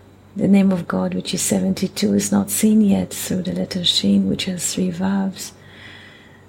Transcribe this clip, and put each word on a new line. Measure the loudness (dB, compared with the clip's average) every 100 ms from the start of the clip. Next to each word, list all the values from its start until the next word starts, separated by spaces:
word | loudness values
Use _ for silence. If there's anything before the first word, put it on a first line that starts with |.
| -20 -20 -16 -2
The | 4
name | 4 4
of | 2 -2
God, | -2 -2
which | -4 -4
is | -4
seventy-two, | -2 0 0 -2 -4 -2 0
is | 0 2
not | 0 0
seen | 0 4 4
yet | 4 2 0
through | -6 -6 -4
the | -4
letter | -4 -4 -4
Shin, | -2 0 2 4 2
which | 0 -4
has | -4 -4
three | -2 -2
vavs. | -2 -2 0 -2 -6 -14 -16 -20 -20 -20 -20 -20 -20 -20 -20